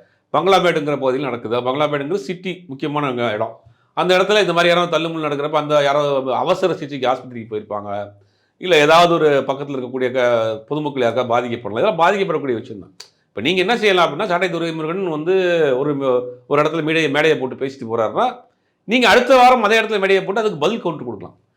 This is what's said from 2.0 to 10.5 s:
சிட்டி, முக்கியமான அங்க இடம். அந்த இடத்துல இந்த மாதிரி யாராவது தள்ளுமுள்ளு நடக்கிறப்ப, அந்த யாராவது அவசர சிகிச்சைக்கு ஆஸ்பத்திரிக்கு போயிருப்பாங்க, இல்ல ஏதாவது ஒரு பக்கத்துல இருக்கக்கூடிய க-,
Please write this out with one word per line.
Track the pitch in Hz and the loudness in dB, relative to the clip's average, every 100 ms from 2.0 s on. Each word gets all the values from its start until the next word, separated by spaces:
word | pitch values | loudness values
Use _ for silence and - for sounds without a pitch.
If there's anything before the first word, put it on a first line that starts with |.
| 139 196 | -4 -6
சிட்டி, | 196 175 185 - - | -6 -8 -8 -10 -12
முக்கியமான | 135 151 147 143 | -10 -6 -4 -2
அங்க | 120 120 | -2 -2
இடம். | 107 113 - _ _ _ | -2 -6 -8 _ _ _
அந்த | - 175 185 | -2 2 2
இடத்துல | 196 214 | 4 2
இந்த | 175 | 2
மாதிரி | 170 170 | 2 4
யாராவது | 170 175 156 | 2 2 0
தள்ளுமுள்ளு | 165 160 151 | -2 -4 -4
நடக்கிறப்ப, | 143 147 | -4 -2
அந்த | 156 147 151 | -2 2 2
யாராவது | 143 147 143 135 131 117 | 2 2 0 0 0 0
அவசர | 147 180 185 | 0 0 0
சிகிச்சைக்கு | 143 139 143 123 | -2 -8 -4 -2
ஆஸ்பத்திரிக்கு | 127 127 120 110 107 | -2 -4 -14 -10 -10
போயிருப்பாங்க, | 104 104 101 101 104 - _ _ _ - | -8 -10 -6 -8 -10 -16 _ _ _ -8
இல்ல | 185 156 | 2 4
ஏதாவது | 147 165 175 | 6 6 6
ஒரு | 165 151 139 127 | 4 4 2 0
பக்கத்துல | 135 143 135 | -4 -4 -2
இருக்கக்கூடிய | 123 127 123 | -2 -2 -2
க-, | 127 123 117 113 | 0 2 2 0